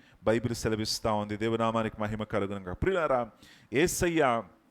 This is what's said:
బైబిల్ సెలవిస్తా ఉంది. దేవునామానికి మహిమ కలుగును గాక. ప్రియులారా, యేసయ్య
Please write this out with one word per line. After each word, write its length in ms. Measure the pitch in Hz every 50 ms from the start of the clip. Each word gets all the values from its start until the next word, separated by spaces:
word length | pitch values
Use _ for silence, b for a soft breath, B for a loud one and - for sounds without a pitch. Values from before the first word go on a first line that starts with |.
| b b b b -
బైబిల్ 320 | 107 110 120 113 117 117
సెలవిస్తా 580 | - - 117 110 107 110 - - - - 113 107
ఉంది. 240 | 104 104 104 107
దేవునామానికి 640 | 98 110 113 113 113 117 113 113 113 110 110 - -
మహిమ 220 | 107 104 110 104 107
కలుగును 360 | - - 104 101 98 101 101
గాక. 220 | 95 90 90 -
ప్రియులారా, 480 | - 190 190 180 156 147 135 123 120 107 - B B B B B B B 104
యేసయ్య 720 | 131 170 180 - - 190 175 170 160 147 131 120 113 101 87 - _ _ _